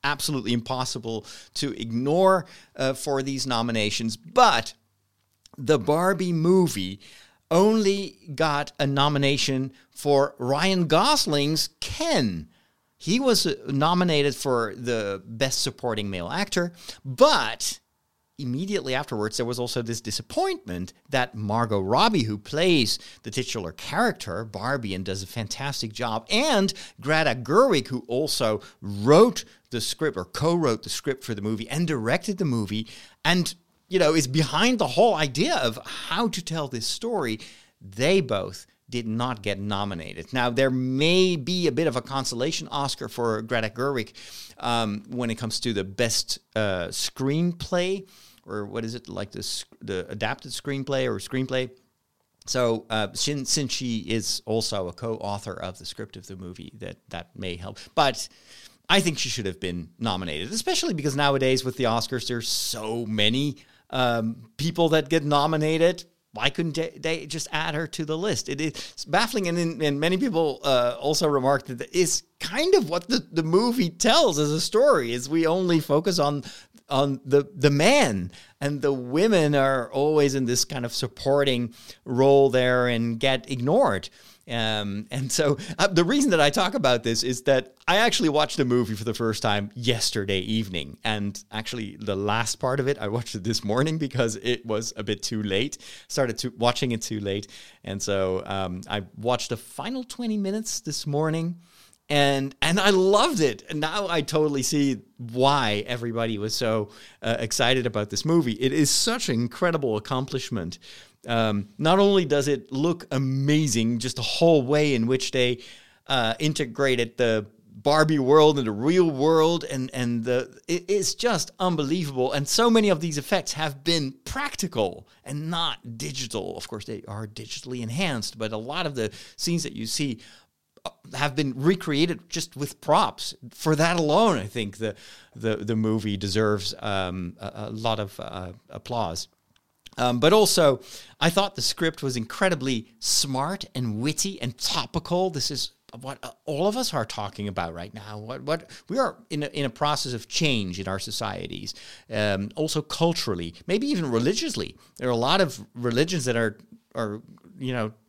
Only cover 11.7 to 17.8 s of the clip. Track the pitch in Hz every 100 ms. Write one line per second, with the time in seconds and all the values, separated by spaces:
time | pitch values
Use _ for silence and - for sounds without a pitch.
11.7 | _ - - 330 262 120 87 76 _ _
12.7 | _ _ _ - 226 269 226 - - 123
13.7 | 139 151 180 180 151 143 131 143 123 113
14.7 | 98 120 117 104 98 92 113 135 - -
15.7 | - 127 107 104 95 85 156 202 - 175
16.7 | 170 - - 139 131 277 254 113 113 -
17.7 | -